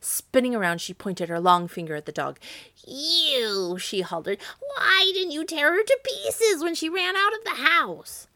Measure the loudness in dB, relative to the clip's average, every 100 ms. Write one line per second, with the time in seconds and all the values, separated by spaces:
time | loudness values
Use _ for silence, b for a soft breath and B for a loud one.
0 | -4 -6 0 2 2 0 0 -2 -6 -8
1 | -6 -4 -4 0 6 6 4 -8 -6 -8
2 | -6 -4 -4 -6 B B B _ -16 -8
3 | 0 2 2 2 0 -2 -2 -4 -4 -4
4 | -4 -4 -4 -6 B B -10 -2 4 4
5 | 4 2 -2 -4 -6 2 2 4 4 2
6 | 2 -6 -4 2 2 2 0 -2 -2 -2
7 | 0 2 2 2 -6 0 2 2 0 -4
8 | -12 -16 -18